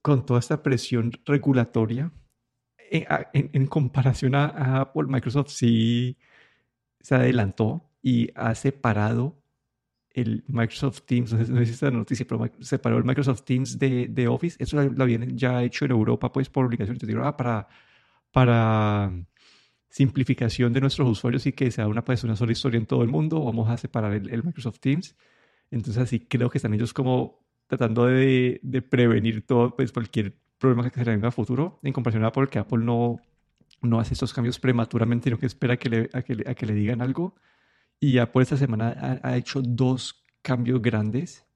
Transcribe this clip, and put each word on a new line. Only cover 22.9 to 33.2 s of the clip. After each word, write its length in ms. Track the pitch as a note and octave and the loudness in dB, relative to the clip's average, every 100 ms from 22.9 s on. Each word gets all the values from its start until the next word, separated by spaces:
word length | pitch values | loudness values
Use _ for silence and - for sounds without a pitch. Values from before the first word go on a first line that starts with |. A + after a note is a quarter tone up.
| C3 | 0
el 60 | A#2+ | 2
mundo, 340 | D3+ D#3 D#3+ | 0 0 -2
vamos 260 | C3+ A2+ A2 | -2 -2 -2
a 80 | A#2+ | -2
separar 360 | - A#2+ G#2+ | -4 -4 -2
el, 160 | G2+ G2 | -4 -4
el 140 | A#2 | -6
Microsoft 360 | E3+ D#3+ A#2 - | -6 -6 -8 -4
Teams". 360 | C3+ D#3 - _ _ _ _ _ _ | -2 -2 -4 _ _ _ _ _ _
Entonces, 320 | A#2+ G#2+ A2 | -8 -4 -2
así 180 | B2 A#2 | -2 -2
creo 300 | - B2+ B2 | -2 -2 0
que 80 | C#3+ | -2
están 160 | A2+ | -2
ellos 200 | G#2+ A#2 | -2 -2
como 520 | - C3 B2+ - _ _ _ _ | -2 0 0 -2 _ _ _ _
tratando 380 | - A#2+ A2+ B2 | -2 0 2 4
de, 540 | C3 C3+ B2+ B2+ B2 | 4 4 4 2 -2
de 180 | C3 B2+ | -4 -6
prevenir 640 | - B2 A#2+ A2+ A2 A2 - | -4 2 4 4 0 -4 0
todo, 300 | B2 A#2+ - | 2 2 0
pues, 160 | B2+ | -4
cualquier 440 | - A2+ A2+ G2 - _ _ | -4 -4 -4 -4 -8 _ _
problema 320 | C3 A#2+ A#2+ | 2 2 0
que 100 | - | -2
se 60 | A#2+ | 0
le 60 | |
venga 160 | G#2+ A#2 | 0 0
a 40 | |
futuro, 480 | A#2+ G#2+ B2 E3+ - | -2 -2 0 -2 -4
en 100 | C#3+ | -6
comparación 300 | C3 A#2 A2 | -2 -2 0
a 40 | A2 | 0
Apple, 200 | C3+ C3+ | 0 0
que 100 | - | -2
Apple 260 | G2+ A#2+ | -2 -2
no, 340 | A#2 A#2+ A#2+ A#2 | 0 0 0 -4